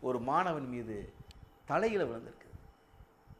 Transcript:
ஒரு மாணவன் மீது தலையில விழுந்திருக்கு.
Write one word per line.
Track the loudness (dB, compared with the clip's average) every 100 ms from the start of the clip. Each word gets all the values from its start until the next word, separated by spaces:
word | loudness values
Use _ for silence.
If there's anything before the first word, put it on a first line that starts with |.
ஒரு | 0 0
மாணவன் | 4 4 4 2 -2
மீது | -4 -4 -6 -6 -12 -18 -18 -20 -16 -2
தலையில | 2 4 2
விழுந்திருக்கு. | 0 -2 -8 -14 -18 -18 -18 -20 -20 -20 -20 -20 -20